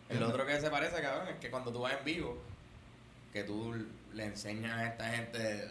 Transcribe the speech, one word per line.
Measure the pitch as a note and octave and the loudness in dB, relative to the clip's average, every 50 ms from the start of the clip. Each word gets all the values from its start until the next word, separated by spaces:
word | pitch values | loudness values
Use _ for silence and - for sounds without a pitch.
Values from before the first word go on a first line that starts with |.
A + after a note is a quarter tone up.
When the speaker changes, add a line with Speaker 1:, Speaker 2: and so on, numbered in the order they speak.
| - | -4
Speaker 1:
El | - A#2 | 0 4
Speaker 2:
¿Entiendes? | A#2+ A2+ A2+ | 4 6 6
Speaker 1:
otro | A#2 C3 C3+ | 6 4 4
que | C#3+ C#3+ C#3+ | 4 4 4
se | D3+ D3+ | 4 4
parece, | D3 C#3+ D#3 F3 F3 E3 | 4 4 4 4 2 2
cabrón, | D3 C#3 - - - D#3+ | 2 2 2 2 0 -2
es | D#3 | -4
que | - - B2 | -4 -4 -2
cuando | B2+ B2+ B2 A#2+ A#2 | -2 -2 -2 0 0
tú | B2 | 2
vas | B2 B2+ C#3 | 2 2 2
en | C#3 - | 2 2
vivo, | D3+ E3+ F3+ C3+ - - - - - - - - - - - - - - - - - - - - - - | 0 2 2 0 -2 -2 -4 -8 -10 -12 -12 -14 -16 -16 -16 -16 -16 -18 -18 -18 -18 -18 -18 -16 -4 -2
que | G#2 G2 | -2 0
tú | G2+ G#2 G#2+ A#2 A#2 A#2 A2+ G#2+ - - - - - G#2 | 0 0 0 0 0 -2 -2 -4 -4 -8 -12 -14 -10 -6
le | A2 G#2+ | -4 -4
enseñas | G#2 G2+ - - G#2 G#2+ A2 A2+ A#2 A#2 | -2 -4 -4 -4 -2 -2 0 0 0 2
a | A#2 A#2 | 2 0
esta | A#2 A#2 - A2+ A2+ | 0 0 -2 -2 0
gente | A#2 A#2 A2+ A2+ A#2 A#2 A2+ A2 G#2 G2+ F#2 - | 0 0 -2 -2 -2 0 2 2 2 0 -2 -4